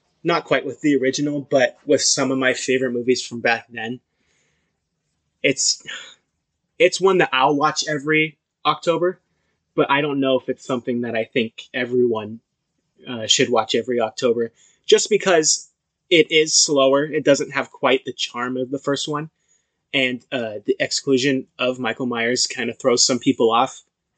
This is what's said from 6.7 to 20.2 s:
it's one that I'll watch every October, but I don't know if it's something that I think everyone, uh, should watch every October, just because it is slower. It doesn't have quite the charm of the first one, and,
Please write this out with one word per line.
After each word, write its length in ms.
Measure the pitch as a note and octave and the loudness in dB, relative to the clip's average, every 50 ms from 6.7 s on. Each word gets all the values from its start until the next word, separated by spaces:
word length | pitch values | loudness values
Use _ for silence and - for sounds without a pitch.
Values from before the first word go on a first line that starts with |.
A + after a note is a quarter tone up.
| _ - | _ 2
it's 220 | D#3+ F3+ - - | 2 2 4 2
one 160 | F3 F#3+ F#3+ F3 | 2 4 4 4
that 120 | D#3+ - - | 2 2 2
I'll 220 | C3 C3+ D3 D3 | 2 2 2 2
watch 300 | C#3 D3 D3+ C#3 - - D3+ | 2 0 0 -2 -2 -4 -4
every 500 | D3+ C#3+ C3+ D3+ D#3 D#3 D#3 D#3+ D#3 _ _ _ _ _ - | -6 -6 -2 0 0 0 0 -2 -4 _ _ _ _ _ -4
October, 540 | D3+ D3+ - - F3 E3 D#3+ E3+ F3+ F#3 - _ _ _ _ _ _ _ _ _ _ _ | -4 -4 -2 -2 -2 -2 0 0 -2 -4 -6 _ _ _ _ _ _ _ _ _ _ _
but 160 | D#3+ C#3+ - | -2 0 0
I 80 | C#3 C#3 | 0 0
don't 220 | D3 D3+ C#3 C#3 | 0 0 -2 0
know 180 | C3+ C3+ C3 B2+ | 2 2 2 0
if 80 | - - | 0 -4
it's 180 | B2 - - | -8 -8 -6
something 360 | - C#3 A#2+ A#2+ C3+ B2 A#2+ | -6 -6 -6 -4 -4 -4 -4
that 140 | A#2+ A#2 A#2 | -4 -4 -4
I 100 | A2+ A2 | -4 -4
think 380 | - - B2+ A2+ A2+ - - - - - | -4 -2 -2 -4 -4 -6 -14 -18 -12 -8
everyone, 640 | B2+ B2 A#2+ B2 B2+ B2 A#2+ A2 G#2+ G#2 G#2+ A2+ A#2 _ _ _ _ _ _ _ _ _ _ _ _ - - | -6 -6 -2 0 2 2 2 0 -2 -6 -8 -12 -14 _ _ _ _ _ _ _ _ _ _ _ _ -14 -12
uh, 200 | B2 A2+ G#2+ G#2 | -10 -6 -2 0
should 220 | - - C3 A2+ | 0 2 2 2
watch 260 | A#2+ A2 G#2+ - - | 2 0 0 0 -2
every 240 | A#2+ A2 B2 B2 A#2 | -2 -2 -2 -2 -2
October, 540 | A2+ A2 - - C3 A#2+ A2+ A#2+ A#2 A2+ - _ _ _ _ _ _ | -2 -4 -2 -2 0 0 0 0 -2 -6 -8 _ _ _ _ _ _
just 240 | - G#3+ G#3 - - | 2 2 2 4 2
because 600 | G#3+ G3 - F#3+ F3+ D#3+ D#3 D3+ - - - - _ _ _ _ _ _ _ - | 0 0 2 2 2 4 4 2 0 -2 -4 -10 _ _ _ _ _ _ _ 2
it 220 | F3 E3 D3+ - | 4 4 4 4
is 240 | E3 D#3 D#3 D#3 - - | 4 2 2 4 2 2
slower. 460 | - - D3+ C#3 C3+ C3+ C#3 C#3+ D3 | 2 2 2 4 4 4 4 2 0
It 220 | D#3 C#3 D#3 - | 0 -4 -2 2
doesn't 260 | D3 C#3 C#3 D3+ D3 | 2 2 2 2 -2
have 200 | C#3 C#3 B2+ - | -4 -6 -6 -6
quite 340 | - - - B2+ C3 C3+ - | -6 -2 0 2 2 2 0
the 80 | - - | -4 -10
charm 420 | - - - - A#2 A#2+ B2+ B2+ | -8 -8 -8 -6 -6 -6 -6 -4
of 160 | B2+ B2+ B2 | -6 -6 -6
the 80 | C#3 C#3 | -6 -6
first 280 | - C#3+ C#3 C3+ - D#3 | -4 -4 -4 -4 -4 -6
one, 200 | D3 D3 D#3 D#3+ _ _ _ _ _ _ _ _ _ _ _ _ - | -6 -6 -8 -10 _ _ _ _ _ _ _ _ _ _ _ _ -2
and, 320 | C#3 C3 B2+ B2+ A#2+ | 0 0 0 -2 -6